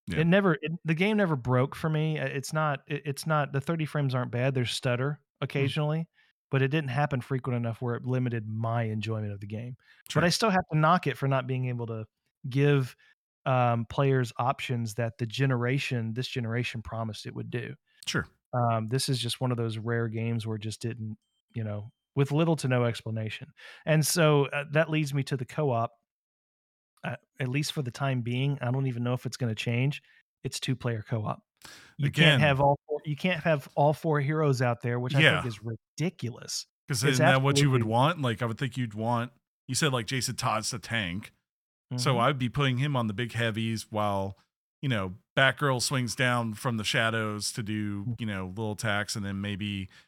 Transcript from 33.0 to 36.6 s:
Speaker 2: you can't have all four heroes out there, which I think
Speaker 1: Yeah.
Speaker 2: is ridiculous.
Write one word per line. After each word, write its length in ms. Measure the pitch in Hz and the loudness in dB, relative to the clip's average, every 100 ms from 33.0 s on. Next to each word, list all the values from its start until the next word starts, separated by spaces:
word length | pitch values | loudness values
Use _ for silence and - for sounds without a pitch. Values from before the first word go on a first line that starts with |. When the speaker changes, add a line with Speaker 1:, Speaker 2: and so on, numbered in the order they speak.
Speaker 2:
you 120 | 156 143 | -4 -2
can't 260 | 185 165 | -2 0
have 260 | 170 147 - | 2 2 0
all 180 | - 147 | 2 4
four 280 | 147 165 147 | 4 2 2
heroes 420 | 139 156 151 123 | 2 2 2 4
out 200 | 123 120 | 2 0
there, 180 | 120 120 | -2 -2
which 140 | 123 139 | 0 6
I 60 | |
think 220 | 151 95 | 6 6
Speaker 1:
Yeah. 20 | 123 | 0
Speaker 2:
is 140 | 104 | -8
ridiculous. 1040 | 113 110 _ - 160 - 117 117 - - | -10 -10 _ -6 -6 -4 -10 -10 -10 -10